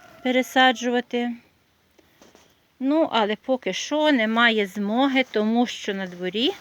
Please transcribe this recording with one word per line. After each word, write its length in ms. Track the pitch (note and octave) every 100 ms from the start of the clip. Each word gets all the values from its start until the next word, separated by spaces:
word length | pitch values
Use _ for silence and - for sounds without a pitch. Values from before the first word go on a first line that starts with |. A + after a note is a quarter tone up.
| - -
пересаджувати. 1120 | B3+ B3+ B3 C4 C4 A3+ A#3+ A#3+ - A#3+ A#3+ A#3 _ _ _ _ _ _ _ _ - _ _ _ _ -
Ну, 300 | C4 D#4 D#4
але 240 | A3+ G#3 G#3+
поки 380 | - B3+ F#3+
що 380 | F3+ - D4+ D4+
немає 560 | C4+ A3 A3+ A#3 A3 G3+
змоги, 580 | G#3 G3+ A#3 C#4 C4 B3+
тому 360 | G#3+ G#3+ A#3 A#3+
що 260 | - -
на 140 | G3 F#3
дворі, 460 | F3 F3+ G3+ C#4+ G4